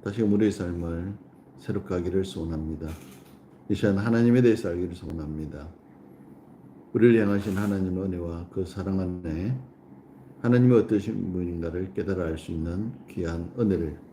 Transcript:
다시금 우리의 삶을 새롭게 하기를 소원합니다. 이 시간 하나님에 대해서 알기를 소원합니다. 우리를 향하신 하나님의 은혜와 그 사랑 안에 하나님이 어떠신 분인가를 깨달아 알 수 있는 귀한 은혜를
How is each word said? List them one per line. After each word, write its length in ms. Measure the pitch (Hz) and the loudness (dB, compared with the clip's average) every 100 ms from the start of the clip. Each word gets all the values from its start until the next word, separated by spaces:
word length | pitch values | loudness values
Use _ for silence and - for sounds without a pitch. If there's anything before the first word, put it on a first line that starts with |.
다시금 300 | 101 104 107 | -6 0 2
우리의 180 | 104 107 | 4 4
삶을 600 | 98 87 85 85 85 92 107 - - - - | 2 -4 -4 -4 -4 -6 -10 -16 -20 -20 -16
새롭게 360 | - 98 - 90 | -6 -6 -2 -4
하기를 300 | 87 95 92 | 0 0 -2
소원합니다. 640 | 90 82 78 78 78 78 82 - - - - - - - | -6 -6 -4 -6 -6 -8 -12 -16 -20 -20 -20 -20 -20 -4
이 60 | 101 | 0
시간 220 | 110 98 | 2 2
하나님에 440 | 113 117 120 123 | 2 4 6 6
대해서 280 | 120 107 95 | 6 4 0
알기를 260 | 87 90 82 | -4 -4 -6
소원합니다. 720 | 78 82 76 78 76 73 76 - - - - - - - - - - - - | -10 -8 -8 -8 -10 -10 -14 -18 -20 -20 -20 -20 -20 -20 -20 -20 -20 -20 -4
우리를 260 | - 120 113 | 6 6 8
향하신 360 | 104 101 104 95 | 4 2 0 -2
하나님의 460 | 104 98 95 92 | 0 0 -2 -2
은혜와 440 | 95 90 85 85 87 | -4 -4 -6 -8 -8
그 140 | - 90 | -8 -6
사랑 340 | 98 95 95 | -6 -4 -2
안에 580 | 90 90 87 78 95 131 - - - - - - - - | -2 -6 -6 -4 -4 -6 -8 -20 -20 -20 -20 -20 -20 -4
하나님이 340 | 123 123 127 120 | 2 6 8 6
어떠신 580 | 98 107 101 107 92 | 6 0 0 -6 -4
분인가를 600 | 90 90 85 82 87 95 - | -4 -4 -4 -6 -6 -6 -6
깨달아 300 | - 92 82 | -4 -2 -2
알 120 | 80 | -6
수 140 | - | -6
있는 400 | 82 82 90 113 127 - | -6 -4 -4 -6 -10 -12
귀한 420 | - 82 85 85 - | -6 -4 -4 -8 -2
은혜를 400 | 110 90 80 73 - | 0 0 -2 -8 -16